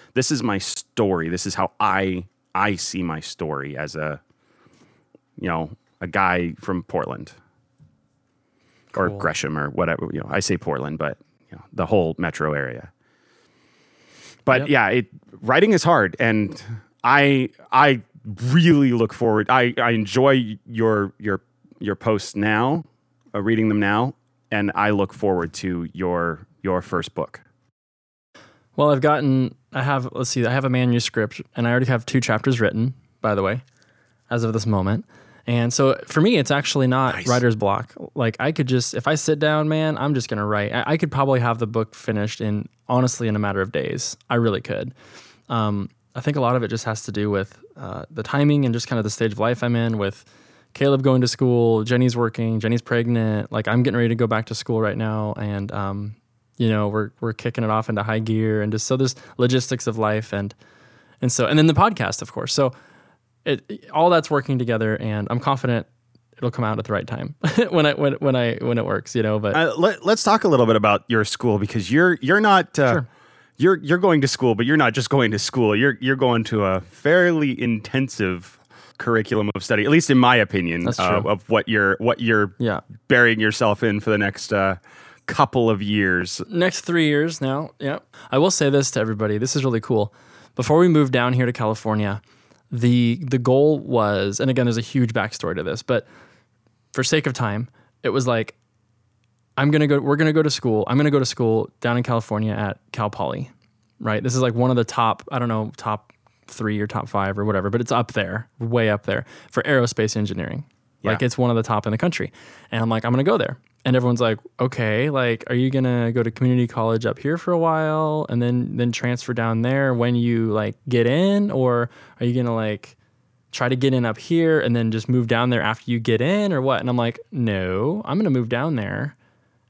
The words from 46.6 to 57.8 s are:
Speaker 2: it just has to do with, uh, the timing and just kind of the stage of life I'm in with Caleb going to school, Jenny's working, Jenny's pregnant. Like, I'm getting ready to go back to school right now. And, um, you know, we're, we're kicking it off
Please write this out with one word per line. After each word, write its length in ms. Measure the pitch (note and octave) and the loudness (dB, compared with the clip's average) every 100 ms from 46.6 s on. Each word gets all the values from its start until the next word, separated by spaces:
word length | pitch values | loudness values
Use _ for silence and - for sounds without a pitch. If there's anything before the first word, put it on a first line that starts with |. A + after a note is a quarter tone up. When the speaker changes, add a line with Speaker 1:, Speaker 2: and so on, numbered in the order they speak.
Speaker 2:
it 40 | A2+ | -2
just 160 | A2+ | -4
has 200 | - A2 | -6 -8
to 100 | - | -6
do 180 | G2+ G#2 | -4 -2
with, 260 | G2 F#2+ - - - | -2 -4 -10 -20 -16
uh, 260 | F#2 - - | -14 -12 -12
the 120 | D#3+ | -12
timing 420 | A2 C#3 D3 D3 C3 | -4 2 2 2 0
and 80 | |
just 140 | A#2 - | -2 -4
kind 100 | A#2+ | -4
of 60 | G#2+ | -2
the 40 | |
stage 220 | - A2+ | -2 -2
of 80 | G2+ | 0
life 240 | A2+ A#2+ | -2 0
I'm 120 | A#2+ A#2 | 0 0
in 200 | A#2 A2 | 0 -2
with 280 | G2 - - _ _ _ _ | -4 -6 -16 _ _ _ _
Caleb 280 | - C#3 C3+ | -2 2 2
going 200 | C3+ B2+ | 4 4
to 60 | B2 | 2
school, 560 | - B2+ A#2+ A#2 A2+ G#2+ | 0 2 4 4 2 2
Jenny's 320 | B2 B2+ A#2+ | 2 2 2
working, 420 | A2+ - A2+ A2 | -2 -2 -2 -2
Jenny's 220 | A2 A#2 | 0 -2
pregnant. 680 | - A#2+ A#2 A#2 A2 G#2+ - | 0 -2 0 0 0 -2 -4
Like, 200 | A2+ G#2+ | -4 0
I'm 140 | A#2 | 2
getting 120 | B2 A#2+ | 2 2
ready 120 | A#2 | 2
to 60 | A2+ | 2
go 120 | A#2 | 0
back 200 | A2 A2+ | 0 -2
to 80 | A#2+ | -6
school 260 | - A2+ | -4 -2
right 160 | G#2+ G2 | -2 -2
now. 360 | A2 G#2+ G#2+ - | -4 -4 -4 -6
And, 340 | G#2 G2+ G2+ | -6 -6 -6
um, 440 | G2+ G2 G2+ G#2 G#2+ _ _ _ - | -6 -6 -6 -10 -12 _ _ _ -2
you 100 | A2+ | 0
know, 200 | G#2+ G#2 | 0 0
we're, 220 | G#2+ G#2 - | -2 -4 -6
we're 120 | A#2 | -6
kicking 300 | G#2+ A#2+ A#2 | -4 -6 -2
it 60 | A2 | 0
off 180 | A2 | 0